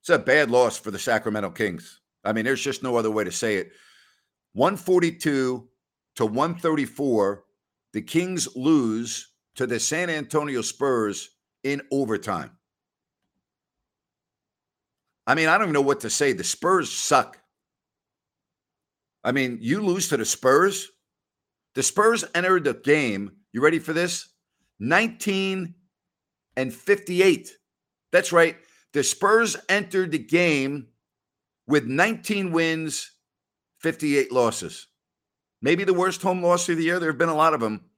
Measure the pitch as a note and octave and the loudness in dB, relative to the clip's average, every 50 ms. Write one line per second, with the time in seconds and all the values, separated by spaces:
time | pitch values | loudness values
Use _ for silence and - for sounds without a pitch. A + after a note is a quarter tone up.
0 | _ - F3 C3+ G2 - C3 D3+ D3 A#2 A#2 B2 B2 A#2 - - - G#2+ G2 F#2+ | _ 2 0 2 4 4 4 4 4 4 4 4 4 4 2 -4 -10 -10 -10 -6
1 | - - A#2 G#2+ - A2+ G#2 G#2+ G2+ F#2 E2+ - A2 G2+ F2 - - - - _ | -2 0 0 0 0 -2 -4 -4 -6 -6 -4 -4 -4 -4 -4 -6 -14 -18 -20 _
2 | _ _ _ _ _ G2+ A2 A2+ A2 B2 C3+ B2+ C3 C#3+ C3 - - B2+ A#2+ A#2 | _ _ _ _ _ -4 -2 -2 0 -2 -2 -2 -2 -6 -6 -6 -6 -2 -2 0
3 | A2 A2 G#2+ G#2+ G#2 F2+ F2 - - A2+ G#2+ F#2+ F2 - _ _ _ _ _ _ | 0 0 -2 -2 -4 -4 -4 -4 -2 -2 -2 -2 -4 -6 _ _ _ _ _ _
4 | _ _ _ _ _ _ _ _ _ _ _ G2 C3 F3 G3 F3+ - F#3 F#3 F3+ | _ _ _ _ _ _ _ _ _ _ _ 0 0 0 0 -2 -2 2 2 4
5 | E3+ E3 E3+ E3+ - D#3+ C#3+ C3+ C3 B2+ B2+ A#2+ A#2 _ _ _ _ _ _ _ | 4 2 -2 -2 -2 -2 0 0 0 -2 -4 -6 -10 _ _ _ _ _ _ _
6 | _ _ _ - A#2+ A2 G#2+ B2 D3 E3+ E3+ E3+ - E3 D#3 D3 C3+ A2+ - - | _ _ _ -4 -2 -2 0 -2 -2 -2 -4 -4 -2 -2 0 0 -2 -4 -6 -4
7 | C#3+ C#3 A#2+ G#2+ G2+ G2 G2+ G2+ _ _ _ _ _ _ _ _ _ _ _ G#2+ | -2 0 2 2 2 2 0 -4 _ _ _ _ _ _ _ _ _ _ _ -10
8 | - - - E3 F3+ F#3 F#3 E3+ - - - B2 B2+ D3+ D#3+ D3 B2 A2+ A2 A2+ | -10 -2 -2 -2 0 0 -4 -6 -6 -6 -8 -4 2 4 4 4 4 2 -2 -2
9 | A#2+ A#2 A2+ - - _ _ _ _ _ _ - B2+ A#2+ A#2+ A2+ - - D3+ D#3+ | -4 -6 -10 -12 -12 _ _ _ _ _ _ -6 -4 -2 -2 -2 -2 -4 -2 -2
10 | F3+ F3 D#3+ D3+ C#3+ A#2 - D3+ D3 D3 C3+ A#2+ A2 - - _ C#3 C#3 C3 A#2+ | -4 -4 -4 -6 -6 -2 -2 -2 -2 -2 -4 -4 -4 -6 -4 _ -2 0 0 0
11 | A2 G#2 G2 - - - _ _ _ _ _ _ _ C3+ C#3+ C#3 - _ C3+ C#3 | 0 -2 -4 -6 -12 -16 _ _ _ _ _ _ _ -4 -4 -4 -4 _ -2 -2
12 | C#3 A2 A2 G2+ - G#2+ G2 E2 C#2+ A#1 _ _ _ _ _ _ _ _ _ _ | 0 0 -2 -4 -2 -4 -6 -6 -6 -12 _ _ _ _ _ _ _ _ _ _
13 | _ _ _ _ _ _ _ _ _ _ _ _ _ _ _ _ _ _ _ _ | _ _ _ _ _ _ _ _ _ _ _ _ _ _ _ _ _ _ _ _
14 | _ _ _ _ _ _ _ _ _ _ _ _ _ _ _ _ _ _ _ _ | _ _ _ _ _ _ _ _ _ _ _ _ _ _ _ _ _ _ _ _
15 | _ _ _ _ _ - C3 D#3 D#3+ D#3 E3 G3+ A3 F#3 D3+ C#3+ C#3 C#3 C#3+ C#3 | _ _ _ _ _ -2 0 2 4 2 2 2 2 0 0 0 2 2 0 -2
16 | - A2 - - D3 C#3 B2+ - - - - - - E3+ F#3+ F#3 D3 - - - | -2 -6 -2 0 2 0 0 0 -4 -6 -6 -4 0 0 2 2 0 -2 -6 -8
17 | - - D3 C3 - - - _ _ _ _ _ _ _ _ _ _ _ _ _ | -2 2 2 2 2 0 -8 _ _ _ _ _ _ _ _ _ _ _ _ _
18 | _ _ _ _ _ _ _ _ _ _ _ _ _ _ _ _ _ _ _ _ | _ _ _ _ _ _ _ _ _ _ _ _ _ _ _ _ _ _ _ _
19 | _ _ _ _ _ - B2 C#3 C3 B2+ A#2+ A2+ A2+ A2+ D3 G3+ G#3+ F#3+ F3 F#3+ | _ _ _ _ _ -2 -2 0 -2 -2 -4 -6 -4 -2 -2 0 0 -2 -2 -2
20 | F3 - D3+ B2+ A2 - - - - B2+ C3 D3 F3+ G3 G3 - - - _ _ | -2 -2 -2 -2 -2 -4 -4 0 2 4 4 6 4 2 0 -4 -10 -12 _ _
21 | _ _ _ _ _ _ _ _ _ _ _ _ _ _ _ C3 C#3 - - F#3+ | _ _ _ _ _ _ _ _ _ _ _ _ _ _ _ -4 -4 -2 0 2
22 | G#3 A3 A#3 A3 - - _ E3+ F3+ F#3 F#3+ F3+ D3 C#3+ A2+ - - C#3+ D3 D3+ | 2 4 2 2 -4 -4 _ -2 2 2 2 2 2 0 -4 -2 2 2 2 4
23 | C#3+ A#2+ G#2 G2 G2+ G2 - _ _ _ - A2+ C3 D#3 E3+ D#3+ E3 - E3 E3 | 4 -2 -2 -4 -6 -10 -14 _ _ _ -6 2 2 2 2 2 -4 -2 -2 -2
24 | F3 F3 F3 - - _ _ _ _ _ _ _ _ _ _ _ G2+ A#2+ D#3+ F#3 | -2 -2 -4 -8 -10 _ _ _ _ _ _ _ _ _ _ _ -4 0 0 0
25 | A3+ A3+ A3+ - - G#3 G3 F#3+ F#3+ F#3+ F#3+ F#3+ F3+ E3+ F3 _ _ _ _ _ | 0 -2 -6 -6 -4 -2 -2 0 -2 -2 -4 -4 -6 -10 -14 _ _ _ _ _
26 | _ _ _ _ _ _ _ _ _ _ _ B2+ C3 B2+ A#2 - - - G3+ G3 | _ _ _ _ _ _ _ _ _ _ _ -6 -6 -6 -6 -10 0 0 0 0
27 | - - F3+ F3 F#3+ F#3+ E3 - - - - _ _ _ _ _ _ _ _ _ | 0 -6 0 4 4 4 4 2 -2 -16 -20 _ _ _ _ _ _ _ _ _
28 | _ _ - F3+ F#3 - E3+ E3+ E3+ E3 - - _ _ _ _ _ _ _ D3 | _ _ 0 2 2 4 4 6 4 4 2 -6 _ _ _ _ _ _ _ -2
29 | C3 - - - G3 G3+ G#3+ A3+ A#3 G#3 - - - - F#3+ G3+ G3 F3 - F#3+ | 0 0 -2 0 2 4 4 4 4 2 -2 -6 -2 0 0 0 0 -2 -2 -2
30 | F#3 F3 D3 D#3 A2+ - D3+ E3+ F3+ E3+ D3+ C#3 C3+ C3+ C#3+ C#3+ B2 _ _ _ | -2 0 -4 -6 -4 0 2 2 4 4 2 0 -2 -4 -6 -8 -12 _ _ _
31 | _ _ _ _ _ _ _ _ _ _ _ _ _ - D3 D3 A2+ A2+ C3 C#3+ | _ _ _ _ _ _ _ _ _ _ _ _ _ 2 2 2 2 0 0 2
32 | F3+ A3 A3+ - - - G#3+ G3+ F#3+ F3+ E3 E3 E3 E3 D#3+ D#3+ D#3+ D#3 - - | 2 2 0 -4 -6 -4 -4 -2 -2 -2 0 0 0 0 -2 -4 -6 -8 -8 -10
33 | - - _ _ _ _ _ _ _ _ _ _ _ _ _ _ - D#3+ D#3+ - | -12 -12 _ _ _ _ _ _ _ _ _ _ _ _ _ _ -4 -4 -4 -2
34 | D#3 D3+ C#3+ C#3+ C3 - B2 B2+ A#2+ A2+ G#2+ - F2+ D#2+ - - - _ _ _ | -2 0 2 2 0 2 2 2 2 2 0 -4 -10 -12 -12 -14 -20 _ _ _
35 | _ _ _ _ _ _ _ _ _ _ _ _ - C3+ E3+ F3 G3 F#3+ F#3 F3 | _ _ _ _ _ _ _ _ _ _ _ _ 0 0 0 2 2 0 2 2
36 | F3+ F#3+ F3 F3+ - F#3+ F#3 F#3 F3 F3 F3 F3 F3 - E3+ D#3+ E3 D#3+ F3 F3+ | 2 0 -2 -2 -2 -2 -2 0 2 2 2 2 0 -2 -2 0 0 0 0 0
37 | E3+ D#3+ D3+ B2 E3+ E3 D#3+ D3+ D#3 E3 D#3 C#3 A#2 A2 G#2+ G2+ _ _ _ | -2 -2 0 0 0 0 2 4 4 4 4 2 -2 -4 -4 -6 _ _ _